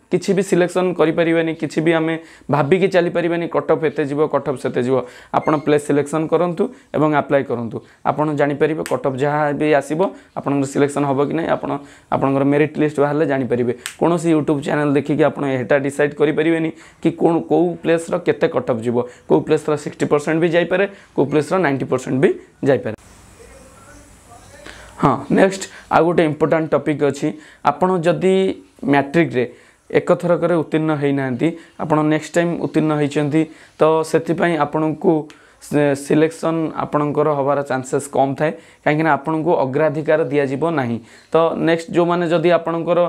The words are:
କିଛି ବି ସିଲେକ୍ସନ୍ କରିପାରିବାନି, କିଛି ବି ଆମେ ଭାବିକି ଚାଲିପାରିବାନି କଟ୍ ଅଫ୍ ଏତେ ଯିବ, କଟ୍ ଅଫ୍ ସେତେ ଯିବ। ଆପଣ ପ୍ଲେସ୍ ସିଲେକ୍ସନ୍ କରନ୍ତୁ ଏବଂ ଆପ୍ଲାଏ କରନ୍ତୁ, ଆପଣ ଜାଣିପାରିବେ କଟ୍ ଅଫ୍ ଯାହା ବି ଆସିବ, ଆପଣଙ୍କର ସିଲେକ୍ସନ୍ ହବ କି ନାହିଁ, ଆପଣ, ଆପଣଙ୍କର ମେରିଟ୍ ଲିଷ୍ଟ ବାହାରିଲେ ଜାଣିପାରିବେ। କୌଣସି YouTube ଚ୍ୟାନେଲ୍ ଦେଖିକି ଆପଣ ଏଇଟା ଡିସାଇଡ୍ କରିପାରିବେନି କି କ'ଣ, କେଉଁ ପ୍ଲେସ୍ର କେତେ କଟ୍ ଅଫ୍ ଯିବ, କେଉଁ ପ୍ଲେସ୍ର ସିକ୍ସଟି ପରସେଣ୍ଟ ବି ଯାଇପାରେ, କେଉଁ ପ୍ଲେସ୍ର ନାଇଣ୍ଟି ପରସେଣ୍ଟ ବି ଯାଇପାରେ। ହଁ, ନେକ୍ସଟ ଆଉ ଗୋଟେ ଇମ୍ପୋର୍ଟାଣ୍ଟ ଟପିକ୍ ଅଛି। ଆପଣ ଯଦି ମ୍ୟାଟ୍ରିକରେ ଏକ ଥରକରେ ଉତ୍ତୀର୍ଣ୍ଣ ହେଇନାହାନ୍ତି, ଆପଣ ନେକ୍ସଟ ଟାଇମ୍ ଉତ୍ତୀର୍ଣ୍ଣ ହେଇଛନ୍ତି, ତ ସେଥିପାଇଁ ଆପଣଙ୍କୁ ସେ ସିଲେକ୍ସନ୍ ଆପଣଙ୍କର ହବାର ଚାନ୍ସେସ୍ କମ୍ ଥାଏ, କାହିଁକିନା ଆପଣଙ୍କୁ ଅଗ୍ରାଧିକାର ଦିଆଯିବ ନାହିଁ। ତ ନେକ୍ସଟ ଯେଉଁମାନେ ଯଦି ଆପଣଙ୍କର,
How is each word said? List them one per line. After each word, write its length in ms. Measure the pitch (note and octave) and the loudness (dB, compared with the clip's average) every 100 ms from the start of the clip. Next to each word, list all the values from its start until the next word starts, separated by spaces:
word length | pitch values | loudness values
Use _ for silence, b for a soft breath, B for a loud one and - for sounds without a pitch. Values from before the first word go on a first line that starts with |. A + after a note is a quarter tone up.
| _ | _
କିଛି 220 | F3+ G3 | -2 0
ବି 80 | F#3+ | 0
ସିଲେକ୍ସନ୍ 520 | - F3 F3 F#3 F3+ | 2 2 2 0 0
କରିପାରିବାନି, 600 | E3+ D#3 E3 E3 E3 E3 | 2 2 2 2 2 0
କିଛି 280 | D#3+ D#3 - | -4 -4 0
ବି 120 | D#3+ | 2
ଆମେ 260 | E3 D#3+ D#3+ B B - | 2 0 -4 B B 0
ଭାବିକି 360 | C#3+ C#3+ F#3 F#3+ | 0 4 2 4
ଚାଲିପାରିବାନି 600 | F3+ E3+ E3+ E3 E3+ E3 | 2 2 0 0 -2 -2
କଟ୍ 240 | D3 C#3+ | -2 0
ଅଫ୍ 140 | D#3 D3+ | 0 0
ଏତେ 200 | D#3+ C#3 | -2 -2
ଯିବ, 220 | C#3+ D3+ | 0 0
କଟ୍ 220 | C#3 D3+ | 0 -2
ଅଫ୍ 100 | B2+ | -4
ସେତେ 220 | C3 C3+ | -2 -2
ଯିବ। 140 | B2 D#3+ E3+ B B | 0 0 -2 B B
ଆପଣ 200 | D#3 D3+ D3+ | -4 0 0
ପ୍ଲେସ୍ 280 | D3 D3 D3 | 2 0 2
ସିଲେକ୍ସନ୍ 400 | D3 C#3+ D#3 D#3 | 0 0 -4 0
କରନ୍ତୁ 360 | D#3 F3 E3 B3 B B C#3 | 0 0 -2 -4 B B 0
ଏବଂ 180 | D3+ | 2
ଆପ୍ଲାଏ 300 | D3 C3+ C#3 | 2 2 0
କରନ୍ତୁ, 380 | C3 A#2+ A#2 D3 b b - | 0 -4 -6 -10 b b -4
ଆପଣ 300 | D3 D#3 D3 | -2 -2 0
ଜାଣିପାରିବେ 480 | C#3+ C#3 D#3 D#3+ | -2 0 0 -2
କଟ୍ 240 | E3+ C3 C#3 | -4 -4 -2
ଅଫ୍ 100 | B2+ | -2
ଯାହା 340 | D3 D3+ D3 | 0 0 -2
ବି 220 | C#3+ D3+ | 0 2
ଆସିବ, 280 | C#3+ C#3 D#3 G3 B B - | 2 0 -2 -2 B B -8
ଆପଣଙ୍କର 280 | - C#3 C#3 | -2 -2 0
ସିଲେକ୍ସନ୍ 400 | C#3+ C#3+ C#3+ C#3+ | 0 0 0 -2
ହବ 140 | C3+ C#3+ | 0 -2
କି 80 | |
ନାହିଁ, 160 | D#3+ E3+ | -2 -2
ଆପଣ, 280 | - - C#3+ B B _ | -2 -4 -8 B B _
ଆପଣଙ୍କର 320 | - C3+ C3+ | -2 0 2
ମେରିଟ୍ 340 | C#3 C#3+ D3+ D3 | 2 2 0 0
ଲିଷ୍ଟ 220 | D3+ D3 | -2 2
ବାହାରିଲେ 260 | C#3+ D3 D3+ | 0 0 0
ଜାଣିପାରିବେ। 480 | C3+ A#2 A#2+ A#2+ - B - | 0 -2 -2 -2 -4 B -2
କୌଣସି 340 | D#3+ F3 E3 | 0 0 0
YouTube 280 | D#3 C#3+ C#3+ | 0 0 -2
ଚ୍ୟାନେଲ୍ 320 | D3 D3 D3 | -2 -2 0
ଦେଖିକି 300 | C#3+ C#3 D3 | 0 0 0
ଆପଣ 200 | D3 - C#3+ | 0 0 -4
ଏଇଟା 320 | C3 G#2+ C#3+ | -2 0 0
ଡିସାଇଡ୍ 360 | C#3 C#3+ D3 | 0 0 -2
କରିପାରିବେନି 560 | D3+ D3+ D3+ D#3+ E3 D#3+ B B _ | 0 0 2 0 0 -2 B B _
କି 80 | E3+ | -4
କ'ଣ, 280 | E3+ E3 E3 | 2 2 2
କେଉଁ 380 | - D#3 F3 E3+ | 2 2 2 -2
ପ୍ଲେସ୍ର 300 | D#3+ E3 - F3 | 0 0 0 -2
କେତେ 300 | E3 - D#3+ | 0 0 0
କଟ୍ 220 | C3 - | 0 -2
ଅଫ୍ 100 | A2+ | -2
ଯିବ, 160 | A#2+ A#2+ | -2 -2
କେଉଁ 400 | A#2+ - - D#3 | -4 -8 0 2
ପ୍ଲେସ୍ର 300 | C#3+ D3+ D#3 D3 | 2 0 0 -4
ସିକ୍ସଟି 280 | D3 - D3 | -6 -4 0
ପରସେଣ୍ଟ 340 | D3 D#3 D#3+ | 0 0 0
ବି 100 | F3 | 2
ଯାଇପାରେ, 360 | E3 F3 F#3 G3 B B - | 2 2 0 -2 B B -4
କେଉଁ 100 | C#3+ | 0
ପ୍ଲେସ୍ର 320 | D3+ C#3+ F#3+ | 0 0 0
ନାଇଣ୍ଟି 280 | D3+ C3+ C3+ | 0 -2 -2
ପରସେଣ୍ଟ 320 | B2 D3+ C3 | -4 -2 0
ବି 80 | G3 - B _ | 0 0 B _
ଯାଇପାରେ। 320 | C3+ B2 G#2+ A2 - - - - - - - - - - - - - - - - B B B - | 0 0 0 -10 -14 -20 -20 -20 -20 -20 -20 -20 -20 -20 -20 -20 -20 -20 -20 -20 B B B -2
ହଁ, 200 | D3+ B2 - | 0 0 0
ନେକ୍ସଟ 300 | - F#3+ F#3+ - B - | 2 2 0 -12 B 0
ଆଉ 120 | D3 E3 | 2 4
ଗୋଟେ 180 | F3 D#3 | 2 2
ଇମ୍ପୋର୍ଟାଣ୍ଟ 460 | C#3+ D#3 E3 D#3 | 0 0 0 0
ଟପିକ୍ 320 | D3 D#3 C#3+ | 0 0 0
ଅଛି। 300 | C#3+ C#3 D3+ D3+ B B D3 | -2 -2 -4 -6 B B -2
ଆପଣ 240 | - F#3 F#3 | 0 0 2
ଯଦି 640 | E3 D3+ F#3 F#3+ F#3+ - - _ - | 0 2 2 2 0 -4 -12 _ 0
ମ୍ୟାଟ୍ରିକରେ 680 | C#3 C#3 E3+ D3 B2+ A#2 B B B - | 2 2 2 2 0 -2 B B B -2
ଏକ 220 | D3 - | 0 2
ଥରକରେ 420 | F3 F3 E3 E3 E3+ | 2 2 0 2 0
ଉତ୍ତୀର୍ଣ୍ଣ 360 | C#3+ D#3 D#3 | 0 -2 0
ହେଇନାହାନ୍ତି, 640 | D3 C#3+ C#3 C3 A#2+ D#3+ E3 B - | 0 0 0 -2 0 -2 -2 B -10
ଆପଣ 180 | D3 D3+ | -2 0
ନେକ୍ସଟ 340 | D#3 D#3 - F3 | 2 0 -2 -2
ଟାଇମ୍ 260 | E3+ E3+ | -2 -2
ଉତ୍ତୀର୍ଣ୍ଣ 300 | C#3 D#3 D#3 | -2 0 0
ହେଇଛନ୍ତି, 480 | D3+ C#3+ D3+ D3 D#3 D#3 B B - | 0 -2 -2 0 0 -2 B B 0
ତ 40 | D#3 D#3+ | 2 2
ସେଥିପାଇଁ 540 | D#3 D#3 E3+ D#3+ F3 D#3+ | 0 0 0 0 0 0
ଆପଣଙ୍କୁ 720 | C#3+ D#3 D#3 D3 - D#3 D3 B B B | -2 -2 -2 0 0 0 -2 B B B
ସେ 340 | - D3 C#3+ C#3 | -4 0 2 0
ସିଲେକ୍ସନ୍ 760 | - D3+ D#3 - E3 D#3+ D#3 D#3+ | 0 2 2 0 -4 -2 -4 -4
ଆପଣଙ୍କର 520 | - D3+ D3 C#3 D3+ | -4 -2 0 0 0
ହବାର 280 | C#3+ C3+ C#3+ | 0 0 -2
ଚାନ୍ସେସ୍ 480 | C#3 C3 B2+ C#3 C#3 | -2 -4 -2 -4 -2
କମ୍ 260 | B2+ C3+ C3+ | 0 0 0
ଥାଏ, 160 | D#3 - B B D3 | -2 -4 B B -2
କାହିଁକିନା 280 | D3+ D#3+ | 0 2
ଆପଣଙ୍କୁ 380 | C#3 D#3+ D#3+ D#3 | 0 0 -2 0
ଅଗ୍ରାଧିକାର 720 | E3 C3 C#3+ D#3 D3 D3 D#3 | 0 0 0 0 0 0 0
ଦିଆଯିବ 400 | D#3+ D3 C#3 C3+ E3 | 0 0 -2 -2 -2
ନାହିଁ। 300 | D#3 A#2+ A2+ B B B | -2 -2 -4 B B B
ତ 40 | D#3+ E3 - | 2 2 2
ନେକ୍ସଟ 300 | D#3 E3 E3 | 0 0 0
ଯେଉଁମାନେ 360 | D#3+ E3+ F3 E3+ | 0 2 0 0
ଯଦି 220 | E3+ E3+ | 2 2
ଆପଣଙ୍କର, 480 | E3 E3 E3 D#3+ F3 | 2 0 -4 0 0